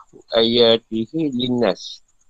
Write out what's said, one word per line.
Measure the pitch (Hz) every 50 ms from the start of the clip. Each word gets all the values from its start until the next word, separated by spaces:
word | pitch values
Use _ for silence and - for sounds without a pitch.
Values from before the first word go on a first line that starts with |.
| - _ - - - _ - 117
ayatihi | 113 113 117 120 117 113 113 113 - _ 110 110 113 - - 160 165 147 127
linnas." | 120 127 123 123 120 117 98 87 - - - - - _ _ _ _ _